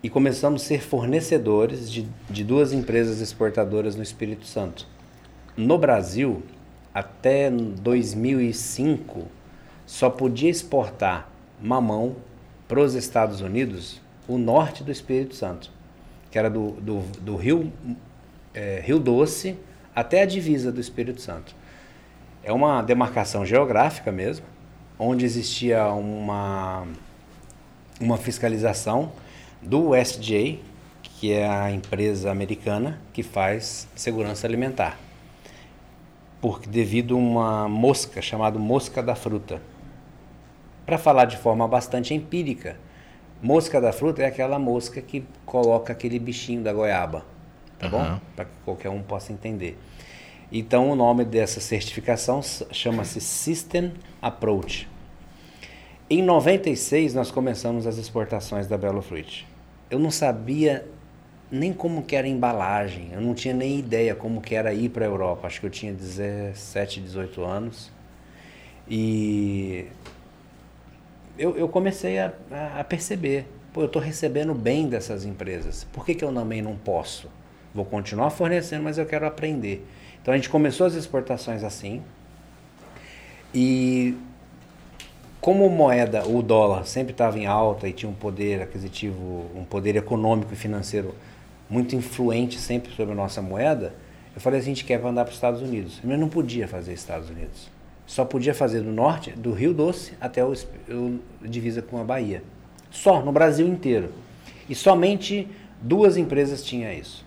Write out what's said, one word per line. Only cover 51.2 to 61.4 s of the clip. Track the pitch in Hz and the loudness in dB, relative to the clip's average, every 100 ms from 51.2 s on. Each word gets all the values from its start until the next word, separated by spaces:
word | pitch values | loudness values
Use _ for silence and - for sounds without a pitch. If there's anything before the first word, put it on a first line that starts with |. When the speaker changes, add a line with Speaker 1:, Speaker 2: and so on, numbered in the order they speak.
| 117 | 4
Speaker 1:
dessa | 113 107 - | 2 2 -2
certificação | - 107 - - - 113 - 135 | -2 -4 -4 -6 -2 0 2 -2
s-, | 139 - - | -2 -10 -8
chama-se | - 120 113 92 113 | -4 -2 -2 -2 -6
System | - - - 165 - 175 175 170 - - | -6 -4 -2 -4 -2 -2 -2 -6 -18 -6
Approach. | 117 - 110 101 - - - - - - - - - - - - - - - | -6 -2 0 0 0 -8 -10 -16 -20 -20 -20 -20 -20 -20 -20 -20 -20 -20 0
Em | 160 | 2
noventa | 185 165 143 190 190 | 6 6 6 4 2
e | 185 | -2
seis, | - 151 156 127 | 2 2 2 0
nós | 123 | -2
começamos | - 131 117 117 117 113 | 0 -2 -2 -2 -2 -2
as | 110 | -6
exportações | 110 117 104 107 95 104 98 | -4 -4 -2 -4 -4 -6 -2
da | 104 | -2
Belo | 101 98 | 0 -2
Fruit. | 95 82 78 - - - - - - | -4 -10 -10 -14 -16 -20 -20 -20 -6
Eu | 127 | 0
não | 160 | 0
sabia | 151 143 113 110 147 156 135 - - - - - - | 2 0 0 -4 2 2 2 -4 -18 -20 -20 -20 -20